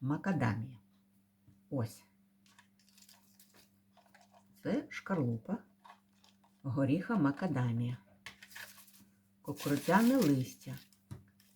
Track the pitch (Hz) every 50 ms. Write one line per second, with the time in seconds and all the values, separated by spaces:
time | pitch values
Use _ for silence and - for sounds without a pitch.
0 | - 131 147 160 - 196 185 139 117 117 101 113 117 131 - - - _ _ _
1 | _ _ _ _ _ _ _ _ _ - - _ _ _ 147 131 110 - - -
2 | - _ _ _ _ _ _ _ _ _ _ - - _ _ _ _ _ _ -
3 | - - - - _ _ _ - - _ _ - - _ _ _ _ _ _ -
4 | _ _ - - - _ - - - _ - - - 156 196 285 311 - - -
5 | - - 196 165 135 120 117 113 - - 190 - - _ _ _ - - - -
6 | _ _ _ _ _ - _ _ _ _ _ _ - 135 110 131 139 123 139 190
7 | 190 - 233 202 147 139 - - 190 180 139 127 123 120 117 117 120 123 123 -
8 | - _ - _ _ - - - - - - - - - - - - - - -
9 | - - _ _ _ _ _ _ - - 143 - - 151 143 139 - - 175 208
10 | 233 240 269 269 208 147 139 131 127 - - - - 135 127 - - - _ _
11 | _ _ - - - - _ _ _ _ _